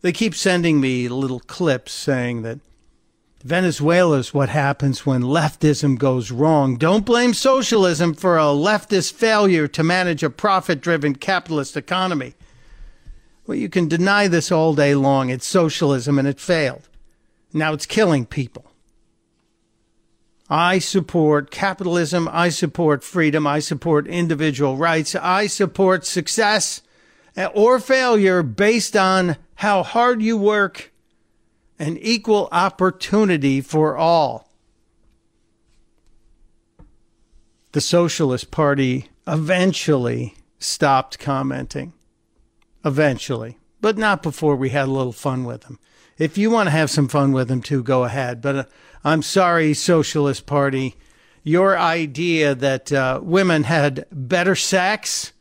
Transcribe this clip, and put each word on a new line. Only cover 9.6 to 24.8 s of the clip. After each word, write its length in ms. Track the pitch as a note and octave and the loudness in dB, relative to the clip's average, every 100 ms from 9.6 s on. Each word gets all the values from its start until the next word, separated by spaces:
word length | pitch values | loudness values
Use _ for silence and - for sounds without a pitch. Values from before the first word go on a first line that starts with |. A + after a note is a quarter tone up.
| D3 | 0
to 160 | - | 0
manage 380 | D#3+ F3+ F3+ D#3 | 0 0 0 -2
a 80 | D#3 | -4
profit-driven 840 | - G#3 F#3+ - D#3 F3 E3 D3 C3+ | -2 0 0 0 -4 -2 0 -2 -4
capitalist 600 | - F#3 - D#3 C3+ D#3 | -2 -4 -2 -6 -6 -10
economy. 580 | - F3+ F#3 D#3+ B2+ - - - - - - - - - _ _ - | -6 -4 -2 -4 -6 -16 -20 -20 -20 -20 -20 -20 -20 -20 _ _ -8
Well, 100 | - | -6
you 120 | G#3 | -2
can 180 | F#3 E3 | -2 0
deny 400 | E3 F#3 G3+ G3+ | 0 2 2 2
this 240 | E3+ - | 0 0
all 240 | E3+ D#3+ | 0 2
day 220 | D3 C#3+ C#3+ | 2 2 2
long. 340 | C3+ C#3 C3 | 2 2 0
It's 160 | B2+ - | -6 -2
socialism 720 | F#3+ D#3+ - D3+ C3+ B2 C#3 | 0 0 0 0 0 0 0
and 80 | C3+ | 0
it 140 | C3+ | -4
failed. 480 | - E3+ C#3 B2 _ - - _ _ _ _ | -2 0 0 -4 _ -20 -20 _ _ _ _
Now 200 | D#3 D#3 | -4 -2
it's 140 | D3+ - | -4 -4
killing 400 | - G#3 D3 A#2 | 0 2 2 -2
people. 460 | - B2 - - _ _ _ _ _ _ _ _ _ _ _ _ _ _ _ _ _ _ | -8 -8 -10 -20 _ _ _ _ _ _ _ _ _ _ _ _ _ _ _ _ _ _
I 320 | D#3 F3 F#3 | 0 2 0
support 720 | - F#3+ E3 F3 D#3 D3 C#3 | 0 -2 0 2 4 2 0
capitalism. 760 | - G3 F#3 F3+ F3 D#3 F3 E3 | -4 -4 -4 -2 -2 0 -2 -2
I 160 | E3 F3 | 0 0
support 560 | D#3 E3 - D#3+ C#3+ | 0 -4 0 0 0
freedom. 420 | - F#3 D#3 D3+ D3+ | -2 0 0 2 0
I 140 | D3 | -2
support 480 | C#3+ D#3 E3+ D3+ D3 | -4 -6 0 0 0
individual 680 | F3 E3+ D3+ D#3 C3+ C#3+ | -4 -2 0 -2 0 -2
rights. 380 | C3 | 0